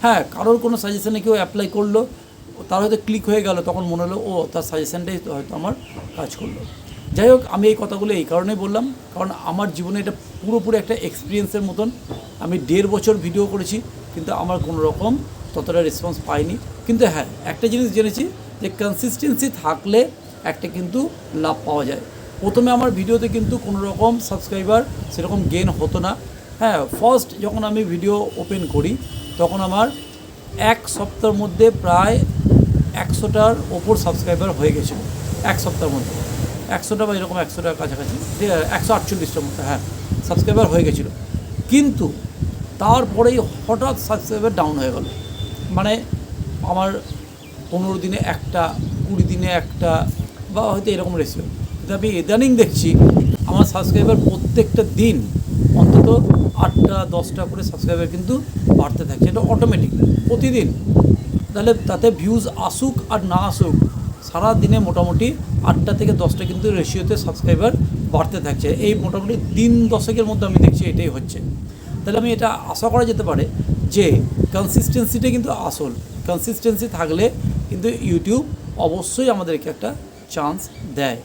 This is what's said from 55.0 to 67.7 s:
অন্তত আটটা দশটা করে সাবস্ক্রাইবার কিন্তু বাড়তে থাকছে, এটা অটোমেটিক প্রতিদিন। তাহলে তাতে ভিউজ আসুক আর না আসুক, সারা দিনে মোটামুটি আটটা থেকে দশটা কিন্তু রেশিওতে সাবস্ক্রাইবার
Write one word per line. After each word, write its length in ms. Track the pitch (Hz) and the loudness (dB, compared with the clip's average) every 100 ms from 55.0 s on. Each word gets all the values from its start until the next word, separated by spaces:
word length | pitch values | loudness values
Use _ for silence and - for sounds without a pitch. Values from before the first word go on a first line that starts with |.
| 226 160 - - - - - - | 2 2 0 -4 -2 2 4 6
অন্তত 320 | - - - - - - - | 8 10 8 6 6 6 4
আটটা 520 | - - - 185 190 175 | 4 2 6 4 4 0
দশটা 340 | 175 175 180 | -2 -4 -4
করে 180 | 180 190 | -6 -4
সাবস্ক্রাইবার 440 | 190 - - 170 165 | -6 -4 -2 0 -2
কিন্তু 360 | 175 180 262 - - - | -4 -2 -2 -4 -2 4
বাড়তে 360 | - 143 - | 4 4 -2
থাকছে, 240 | - - 175 | -4 2 2
এটা 120 | 208 | 4
অটোমেটিক 500 | - 226 233 202 - - - - - | 2 4 4 4 2 2 4 4 2
প্রতিদিন। 440 | 233 262 247 156 - - - - - - - - | 2 2 2 0 -2 2 4 6 4 2 -4 -4
তাহলে 200 | 208 214 | 0 2
তাতে 360 | 226 - 185 233 | 2 2 2 2
ভিউজ 380 | 170 175 226 196 - | 2 0 0 0 -4
আসুক 380 | 165 - 269 - - | -4 -2 -2 -2 -2
আর 100 | 220 | -4
না 120 | 185 180 | 0 0
আসুক, 380 | 196 - 170 156 - - - - - | 0 2 4 4 2 0 -6 -8 -8
সারা 220 | 165 208 | 0 2
দিনে 240 | 220 - 226 | 4 6 4
মোটামুটি 560 | 190 170 175 - 233 302 - - | 4 2 2 2 2 -2 -2 -2
আটটা 280 | - - - | 2 2 2
থেকে 200 | 196 208 | 2 2
দশটা 320 | - 175 - | 4 2 0
কিন্তু 260 | 185 180 214 | -4 -2 0
রেশিওতে 460 | 196 151 190 185 208 | 0 0 -2 0 0
সাবস্ক্রাইবার 560 | - 156 - 170 220 | -2 -2 2 4 4